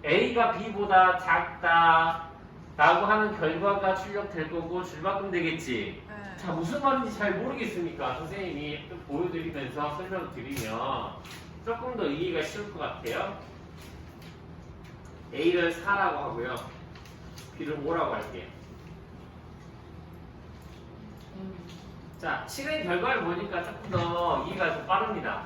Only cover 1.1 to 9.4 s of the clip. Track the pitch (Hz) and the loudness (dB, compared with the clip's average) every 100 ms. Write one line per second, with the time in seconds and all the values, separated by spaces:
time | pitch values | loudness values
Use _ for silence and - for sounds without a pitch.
1.1 | 180 - 180 175 - 175 165 165 165 165 | 6 4 2 2 0 6 8 10 8 6
2.1 | 190 - - - - - - 156 170 202 | 2 -6 -12 -16 -16 -12 6 8 8 6
3.1 | 214 208 165 160 165 202 196 190 185 202 | 4 4 2 2 4 4 4 4 2 0
4.1 | 202 185 170 151 170 165 180 175 151 185 | -4 -2 -4 -2 -2 -2 -4 -4 -2 0
5.1 | 196 196 175 160 160 135 113 98 92 - | 0 0 0 0 -2 -2 -2 -2 -8 -12
6.1 | 208 101 - 180 165 170 285 269 262 233 | -10 -10 -8 -4 -2 0 2 4 4 2
7.1 | - 202 - 254 - 208 180 170 - - | 0 2 2 0 -2 -2 -2 -4 -2 -2
8.1 | - 165 196 185 147 147 151 - 175 - | -2 -6 -4 -4 -4 -6 -6 -8 -12 -4
9.1 | 143 180 165 | 0 0 0